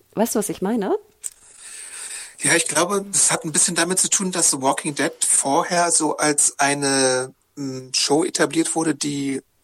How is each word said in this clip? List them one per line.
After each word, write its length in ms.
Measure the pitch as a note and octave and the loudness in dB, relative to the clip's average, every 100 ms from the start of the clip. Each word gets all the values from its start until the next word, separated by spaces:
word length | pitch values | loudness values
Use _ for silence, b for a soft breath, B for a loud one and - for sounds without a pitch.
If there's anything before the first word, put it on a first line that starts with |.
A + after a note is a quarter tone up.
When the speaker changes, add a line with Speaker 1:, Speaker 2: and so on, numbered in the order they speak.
| _ | _
Speaker 1:
Weißt 200 | - A#3 | -2 0
du, 40 | A3+ | 0
was 100 | G3+ | -2
ich 140 | E3 | -2
meine? 340 | F#3+ A#3 G3 G#4 - _ - B B B B B B B B B B B | -2 0 0 -2 -4 _ -14 B B B B B B B B B B B
Speaker 2:
Ja, 140 | C#3+ | 0
ich 140 | E3 - | 2 2
glaube, 360 | D3+ F3 G3+ G3 | 0 2 0 -2
das 200 | G3 - | 0 2
hat 120 | E3 | 0
ein 80 | E3 | -2
bisschen 220 | D3 - | 0 0
damit 240 | E3+ E3+ F#3 | 0 0 0
zu 120 | - | 0
tun, 200 | - F#3+ | 0 0
dass 200 | F3 D#3+ | 0 0
The 100 | D3 | 2
Walking 340 | C3 D3 D#3+ | 0 0 -2
Dead 180 | C#3+ D3 - - | -2 -4 -2 0
vorher 640 | - C#3 C#3+ F3 F3 E3+ | 0 2 2 2 0 2
so 260 | E3 D#3 - | 2 0 0
als 400 | D3+ D3 - - | 2 2 0 2
eine, 720 | C#3 C#3+ C#3 C3+ C3 B2+ C3 - _ - | 0 2 0 2 2 2 -2 -10 _ -10
mm, 320 | C#3 C3 C3 | -8 -8 -4
Show 300 | - - D3 | -2 2 2
etabliert 500 | - - D3+ D3+ D#3+ | 2 0 0 2 0
wurde, 200 | E3+ D#3 | 0 -2
die, 460 | C#3+ D3+ C#3+ C#3 C3 - _ | -2 -4 -4 -4 -4 -8 _